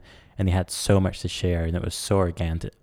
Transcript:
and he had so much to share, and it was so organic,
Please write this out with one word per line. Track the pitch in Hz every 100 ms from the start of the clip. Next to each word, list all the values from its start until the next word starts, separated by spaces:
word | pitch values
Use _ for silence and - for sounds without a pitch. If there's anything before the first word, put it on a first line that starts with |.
| - - - -
and | 95
he |
had | 92 87
so | - - 98
much | 92 -
to | -
share, | - 90 85
and | 82 87
it |
was | -
so | - - 98
organic, | 90 - 82 82 - -